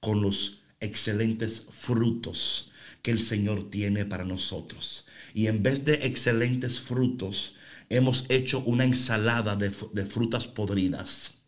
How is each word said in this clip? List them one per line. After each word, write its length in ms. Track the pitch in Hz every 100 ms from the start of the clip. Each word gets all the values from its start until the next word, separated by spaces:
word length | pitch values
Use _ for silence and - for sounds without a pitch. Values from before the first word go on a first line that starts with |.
con 220 | - 104
los 380 | 101 101 - - _ _
excelentes 840 | 107 - - 104 113 110 113 - -
frutos 1000 | - - 117 117 - - - - - - - - -
que 80 | -
el 100 | 113
Señor 500 | 113 107 101 104 98
tiene 340 | 98 101 101
para 200 | 101 92
nosotros. 840 | 90 90 - 87 - - - - - - -
Y 120 | 107 110
en 160 | 110
vez 220 | 101 139
de 100 | 143
excelentes 880 | 147 131 - - 113 123 127 123 -
frutos, 760 | - 123 127 127 95 98 - - - - -
hemos 360 | 123 131 127 -
hecho 320 | 131 131 131 123
una 180 | 123
ensalada 720 | 127 123 - 110 110 117 104 101
de 140 | 101
fu-, 200 | 98 -
de 100 | 101
frutas 420 | 98 - 117 120 -
podridas. 920 | - 104 98 92 82 - - - -